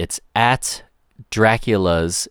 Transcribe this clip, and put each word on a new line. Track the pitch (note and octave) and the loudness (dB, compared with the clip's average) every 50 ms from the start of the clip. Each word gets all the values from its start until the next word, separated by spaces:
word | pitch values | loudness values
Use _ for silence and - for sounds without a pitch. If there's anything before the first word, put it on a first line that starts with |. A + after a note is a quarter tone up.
It's | F2 - - - - _ _ | -8 -8 -8 -12 -14 _ _
at | A2 A#2 A#2+ B2+ - - - - - - _ _ _ _ _ _ - - _ | 0 2 2 2 0 -4 -8 -10 -12 -16 _ _ _ _ _ _ -20 -16 _
Dracula's | - A2 A2 A2 A2+ A2+ - B2 A2 G2 F#2 F2+ E2+ E2 E2 F2 F2 - - - | 0 2 4 4 4 2 0 0 0 2 2 2 2 0 0 -2 -4 -6 -8 -10